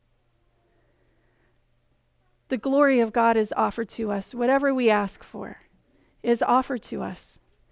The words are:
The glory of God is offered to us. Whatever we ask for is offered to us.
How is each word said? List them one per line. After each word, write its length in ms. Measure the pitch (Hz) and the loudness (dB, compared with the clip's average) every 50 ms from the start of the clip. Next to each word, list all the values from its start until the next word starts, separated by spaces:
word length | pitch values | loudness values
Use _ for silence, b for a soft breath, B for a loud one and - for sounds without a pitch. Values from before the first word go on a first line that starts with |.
| _ _ _ _ _ _ _ _ _ _ _ _ _ _ _ _ _ _ _ _ _ _ _ _ _ _ _ _ _ _ _ _ _ _ _ _ _ _ _ _ _ _ _ _ _ _ _ _ _ - | _ _ _ _ _ _ _ _ _ _ _ _ _ _ _ _ _ _ _ _ _ _ _ _ _ _ _ _ _ _ _ _ _ _ _ _ _ _ _ _ _ _ _ _ _ _ _ _ _ -6
The 100 | 262 220 | -6 -4
glory 420 | - 277 269 277 294 277 269 240 | -2 0 2 4 4 4 4 4
of 140 | 233 220 - | 2 2 2
God 240 | 233 226 233 226 226 | 2 2 4 4 2
is 160 | 214 208 - | 2 0 0
offered 320 | - 220 208 - - 233 - | -2 -2 -2 -2 -4 -8 -8
to 200 | - - 226 208 | -6 -8 -6 -4
us. 240 | 208 202 196 - - | -4 -6 -6 -8 -6
Whatever 400 | 240 240 247 269 277 285 277 269 | -2 0 2 2 2 2 2 0
we 160 | 262 247 220 | 2 4 4
ask 340 | 214 208 202 202 - - - | 4 4 2 -2 -6 -12 -18
for 360 | - - 208 208 - 202 - _ _ _ _ _ _ _ _ _ _ _ _ - | -16 -14 -12 -12 -12 -14 -18 _ _ _ _ _ _ _ _ _ _ _ _ 0
is 200 | 233 240 226 - | 0 0 2 2
offered 400 | - 240 262 247 - 269 226 - | 2 2 2 2 0 -6 -8 -8
to 180 | - 233 202 | -8 -8 -8
us. 380 | 196 196 190 - - - - - _ _ _ _ _ _ | -8 -8 -10 -12 -14 -16 -18 -18 _ _ _ _ _ _